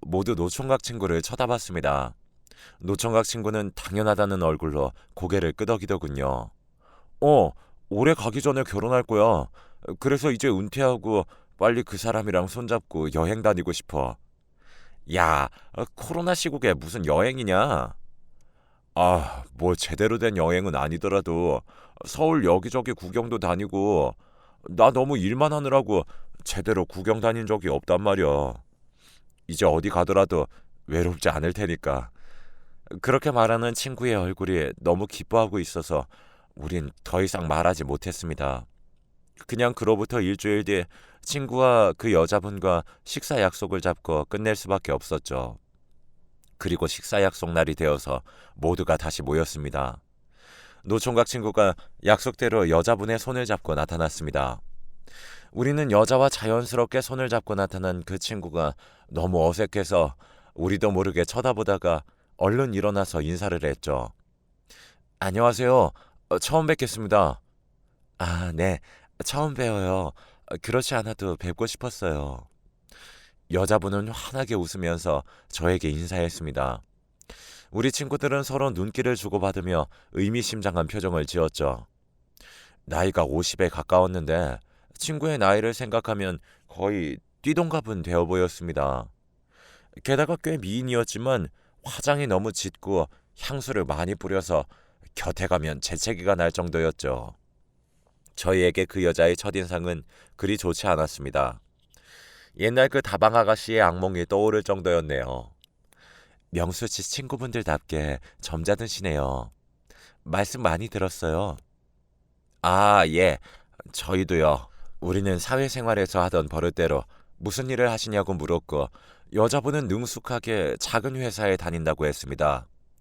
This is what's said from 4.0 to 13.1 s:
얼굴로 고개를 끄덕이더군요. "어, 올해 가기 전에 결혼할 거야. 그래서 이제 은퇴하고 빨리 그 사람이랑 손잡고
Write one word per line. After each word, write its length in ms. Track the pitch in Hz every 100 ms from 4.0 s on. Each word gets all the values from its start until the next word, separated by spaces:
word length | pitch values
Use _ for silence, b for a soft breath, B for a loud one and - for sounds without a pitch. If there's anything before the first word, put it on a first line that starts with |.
| 107 104 101 95
얼굴로 500 | 82 76 80 73 67 - b
고개를 380 | - 92 98 85
끄덕이더군요. 1000 | 73 107 113 95 95 76 69 67 64 55 - _ _ b b b -
"어, 300 | 143 143 82 - b b -
올해 260 | 101 135
가기 260 | 165 117 117
전에 200 | 139 135
결혼할 400 | 131 101 113 127
거야. 460 | 120 107 110 90 62 - b b - 92
그래서 300 | 139 143 151
이제 180 | 117 135
은퇴하고 760 | 95 101 139 135 120 107 107 87 b b -
빨리 240 | 110 120
그 140 | - 98
사람이랑 500 | 113 110 107 90 92
손잡고 680 | 123 120 113 - 80 78